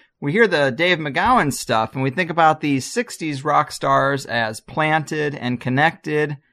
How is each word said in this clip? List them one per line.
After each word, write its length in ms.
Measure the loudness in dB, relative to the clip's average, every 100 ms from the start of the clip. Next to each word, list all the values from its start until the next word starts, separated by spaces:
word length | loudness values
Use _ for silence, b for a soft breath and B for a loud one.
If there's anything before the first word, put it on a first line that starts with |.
| b -10
We 100 | -2
hear 160 | 2 4
the 240 | 4 2
Dave 260 | 2 2 2
McGowan 520 | 0 -2 2 2 2
stuff, 420 | -2 -2 0 0
and 80 | -2
we 80 | -4
think 180 | -2 -2
about 320 | 4 4 4
the 180 | 0 -2
sixties 640 | -2 -6 -6 -6 -8 -4
rock 280 | 0 2 0
stars 540 | -2 0 2 2 -2 -4
as 360 | -4 -4 -6
planted 760 | -10 -4 0 0 -2 -4 -4 -4
and 240 | -6 -4
connected. 800 | -2 2 0 0 -4 -2 -2 -4 _